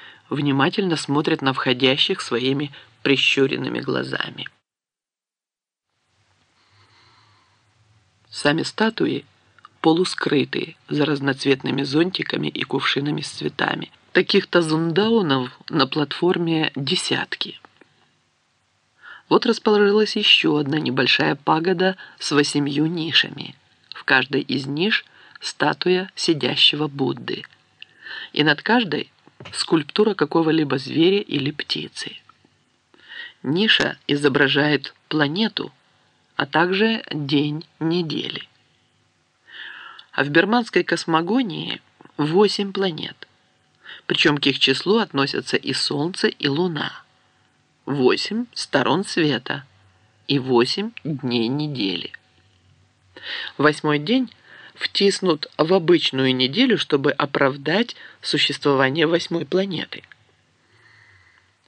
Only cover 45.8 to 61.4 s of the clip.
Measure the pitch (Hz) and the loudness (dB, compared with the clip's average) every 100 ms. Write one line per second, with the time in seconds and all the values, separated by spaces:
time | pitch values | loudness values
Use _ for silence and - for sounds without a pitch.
45.8 | - 147 165 190 214 - 143 143 185 151 | -2 -2 -4 -2 -2 -2 -2 0 -2 -2
46.8 | 95 - - _ _ _ _ _ _ _ | -6 -10 -20 _ _ _ _ _ _ _
47.8 | - 143 127 - - 214 240 - - 139 | -6 2 4 2 -2 -6 -6 -10 -2 0
48.8 | 123 160 202 - 151 123 - 139 - _ | 2 0 -2 0 0 0 -4 -10 -12 _
49.8 | _ _ _ _ - 139 131 120 143 - | _ _ _ _ -2 -2 2 2 2 0
50.8 | 220 - 143 135 127 120 113 143 151 127 | -6 -8 -8 -6 -2 0 0 -2 -4 -4
51.8 | 95 87 - - _ _ _ _ _ _ | -4 -4 -8 -18 _ _ _ _ _ _
52.8 | _ _ _ - - - - - 147 151 | _ _ _ -18 -12 -10 -8 0 2 2
53.8 | 151 147 151 262 240 - - - - - | 0 0 2 0 0 -8 -20 -20 -20 -10
54.8 | - - 98 - 185 151 - - 160 190 | -6 2 2 2 0 0 -2 0 2 4
55.8 | 160 165 - 135 131 127 127 196 262 180 | 6 4 2 2 2 2 2 2 2 2
56.8 | - 143 143 - - 147 135 143 143 190 | 0 0 2 0 0 2 0 0 -2 0
57.8 | 233 - - - - 147 - 139 147 135 | -2 -8 -18 -12 -4 0 0 0 2 4
58.8 | 131 156 156 170 - 170 143 185 196 160 | 2 2 2 2 0 -4 0 0 0 -4
59.8 | - - - _ _ _ _ _ _ _ | -8 -14 -18 _ _ _ _ _ _ _
60.8 | _ - _ _ _ _ | _ -20 _ _ _ _